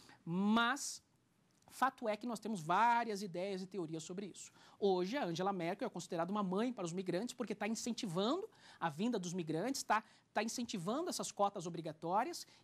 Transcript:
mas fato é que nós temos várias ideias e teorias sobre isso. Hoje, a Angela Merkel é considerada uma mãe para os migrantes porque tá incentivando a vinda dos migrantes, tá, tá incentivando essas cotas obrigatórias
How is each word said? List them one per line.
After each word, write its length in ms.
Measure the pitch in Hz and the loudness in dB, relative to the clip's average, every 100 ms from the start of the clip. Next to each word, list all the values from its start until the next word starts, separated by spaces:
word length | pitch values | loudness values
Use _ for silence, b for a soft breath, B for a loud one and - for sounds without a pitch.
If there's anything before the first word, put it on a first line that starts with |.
| B B 165 | B B -2
mas 760 | 180 202 220 - 196 - - _ _ _ _ _ _ - | 2 4 6 4 0 -4 -8 _ _ _ _ _ _ -16
fato 400 | - 262 - 220 | 0 0 2 -2
é 80 | 214 | -2
que 100 | 240 | -4
nós 120 | 214 | -4
temos 200 | 220 196 | -4 -4
várias 640 | 156 185 233 233 226 196 | 2 6 6 4 2 -2
ideias 400 | 202 175 196 185 | -4 -4 -4 -4
e 40 | 185 | -6
teorias 380 | 202 156 160 | -6 -4 -6
sobre 220 | - 180 185 | -6 -8 -10
isso. 260 | - - B B B | -12 -18 B B B
Hoje, 380 | 202 180 185 285 | 4 4 2 0
a 100 | 185 | 0
Angela 280 | 165 196 | 0 0
Merkel 320 | 190 165 202 240 | 2 -2 -2 -4
é 40 | |
considerada 400 | 175 - 170 175 | -6 -6 -2 0
uma 120 | 214 | 0
mãe 300 | 185 185 247 | 2 2 0
para 120 | 240 170 | 0 -4
os 60 | |
migrantes 420 | 180 185 175 240 | -2 0 0 -2
porque 220 | - 214 202 | -4 -4 -2
tá 100 | 214 | -2
incentivando 840 | 226 247 220 208 175 214 370 440 B B B | -2 -2 -2 -2 2 2 0 -4 B B B
a 120 | 165 | -4
vinda 280 | 147 233 226 | 0 0 2
dos 160 | 175 | -2
migrantes, 500 | 185 160 156 240 285 | -4 0 0 0 -2
tá, 200 | - 214 B B B | 0 0 B B B
tá 100 | - | -2
incentivando 640 | 226 - 240 202 175 269 349 | 0 -4 -4 -2 -2 -2 -2
essas 220 | - 180 | -4 -6
cotas 340 | - 202 196 175 | 0 0 0 -6
obrigatórias 800 | 165 160 - 165 202 302 - - B | -6 -8 -6 -2 0 0 -6 -12 B